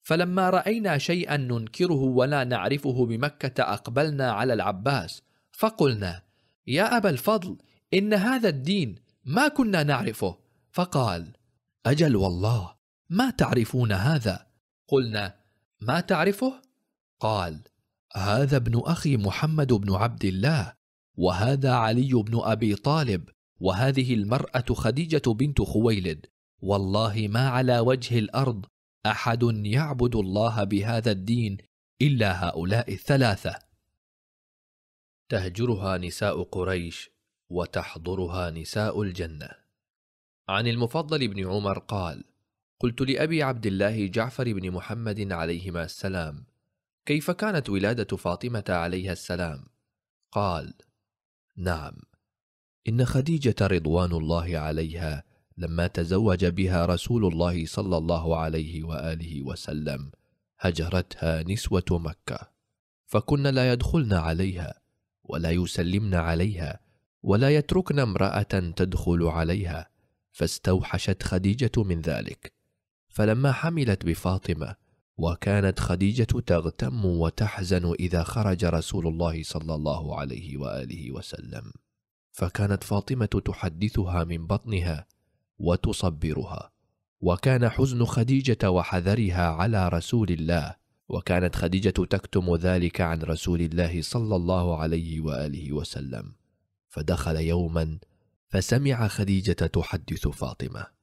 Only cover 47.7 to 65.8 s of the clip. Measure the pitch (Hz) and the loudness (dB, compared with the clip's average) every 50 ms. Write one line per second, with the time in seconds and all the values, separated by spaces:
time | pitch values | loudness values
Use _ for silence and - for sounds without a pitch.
47.7 | 98 95 95 104 123 117 104 - 101 92 - 92 87 - - 123 120 107 95 - | -2 0 0 0 0 -2 -4 -4 -6 -4 -2 -4 -4 -4 -4 -6 -6 -4 -2 -2
48.7 | 92 87 85 87 90 92 90 95 87 - - - 90 87 90 82 76 67 - _ | -2 -2 -2 -2 -4 -4 -4 -6 -6 -8 -6 -6 -4 -4 -4 -6 -6 -10 -16 _
49.7 | _ _ _ _ _ _ _ _ _ _ _ _ - 104 101 95 87 78 69 - | _ _ _ _ _ _ _ _ _ _ _ _ -4 -2 -2 -2 -2 -4 -6 -10
50.7 | - _ _ _ _ _ _ _ _ _ _ _ _ _ _ _ _ - 87 92 | -16 _ _ _ _ _ _ _ _ _ _ _ _ _ _ _ _ -6 -4 -2
51.7 | 85 80 73 71 - - - _ _ _ _ _ _ _ _ _ _ _ _ _ | -2 -4 -6 -12 -14 -18 -20 _ _ _ _ _ _ _ _ _ _ _ _ _
52.7 | _ _ _ 113 110 120 127 117 - 131 131 160 165 156 143 120 104 - 104 92 | _ _ _ 0 2 2 2 2 2 0 2 2 0 2 2 0 2 2 2 2
53.7 | 95 85 80 76 80 87 90 87 85 82 80 78 85 85 87 87 82 80 76 78 | 2 2 2 2 2 2 2 2 0 -2 0 0 0 0 0 -2 -4 -4 -4 -2
54.7 | 78 78 82 80 80 85 85 78 76 71 - _ _ _ _ _ _ - 87 82 | -2 -2 -4 -4 -4 -6 -6 -6 -6 -8 -10 _ _ _ _ _ _ -8 -8 -4
55.7 | 82 85 85 90 - - 85 82 95 98 113 107 92 87 92 87 85 90 92 92 | 0 0 0 0 0 -2 0 2 2 2 4 4 4 4 2 2 2 2 0 2
56.7 | 92 85 85 87 90 101 - - 120 117 104 90 80 82 85 87 87 85 80 78 | 2 2 2 2 0 0 0 0 0 2 2 2 2 2 2 2 0 -2 -4 -4
57.7 | - - 101 95 90 80 80 82 85 82 80 82 82 80 80 80 80 80 78 80 | -4 -4 -2 0 0 0 2 0 0 0 0 0 0 0 0 -2 -2 -2 -4 -4
58.7 | 87 78 78 82 82 69 76 82 80 80 82 82 78 69 67 67 87 - - - | -6 -8 -6 -6 -6 -4 -4 -4 -6 -6 -8 -8 -8 -8 -6 -6 -8 -8 -8 -8
59.7 | 76 76 76 73 69 65 71 69 - _ _ _ _ _ _ _ _ _ - 92 | -6 -6 -4 -6 -6 -8 -10 -14 -16 _ _ _ _ _ _ _ _ _ -2 -2
60.7 | 85 82 80 87 92 90 87 _ - - - 82 80 80 80 87 98 113 - - | 0 0 -2 0 0 -2 -2 _ -8 -4 -2 0 0 0 -2 -4 -4 -4 -2 0
61.7 | 98 90 - - 92 85 82 80 76 _ _ - 58 - - _ _ _ _ _ | 0 0 2 2 0 0 0 -4 -8 _ _ -10 -10 -10 -12 _ _ _ _ _
62.7 | _ _ _ _ _ _ _ _ - 107 - - 147 143 139 143 131 131 127 127 | _ _ _ _ _ _ _ _ 0 0 2 2 0 2 2 2 4 4 4 4
63.7 | 123 123 - - - 170 139 110 98 85 78 82 80 85 95 98 92 87 82 - | 4 2 2 2 2 2 4 4 2 2 2 2 0 0 0 0 -2 -4 -8 -10
64.7 | - _ _ _ _ _ _ _ _ _ _ - - 78 82 82 85 87 90 85 | -12 _ _ _ _ _ _ _ _ _ _ -6 -4 -2 0 2 2 2 2 0
65.7 | - - | 0 -2